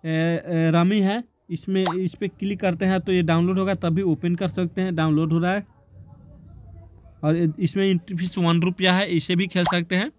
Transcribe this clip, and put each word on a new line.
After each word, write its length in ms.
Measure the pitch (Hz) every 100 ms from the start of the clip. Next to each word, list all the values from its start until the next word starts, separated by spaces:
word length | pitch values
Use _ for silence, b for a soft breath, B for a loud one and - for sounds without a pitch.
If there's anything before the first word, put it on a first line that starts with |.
| 165
ए, 380 | 160 165 170 -
रमी 520 | 165 165 165 180 208
है, 240 | 190 214 240 _ _
इसमें, 360 | 170 - 190 185 175
इस 160 | 185
पर 140 | - 196
क्लिक 320 | - 196 202
करते 260 | 196 170 185
हैं 160 | 190
तो 100 | 180
ये 100 | 185
डाउनलोड 380 | 165 165 175 190
होगा 160 | 190 190
तभी 260 | 170 165
ओपन 340 | 190 151 175 175
कर 120 | 190
सकते 340 | - 175 -
हैं, 140 | 185 165
डाउनलोड 380 | 160 151 160
हो 60 | 165
रहा 120 | 175
है। 160 | 196 196 _ _ - - - - - - - - - - - - -
और 300 | 151 165 170 156
इसमें 300 | 175 190 196
एंट्री 280 | 180 - 180
फीस 200 | 180 -
वन 240 | 170 170
रुपया 320 | 175 175 185
है, 160 | 180 202
इसे 260 | 170 - 180
भी 120 | 190
खेल 160 | 185
सकते 320 | 175 175 170 180
हैं। 160 | 240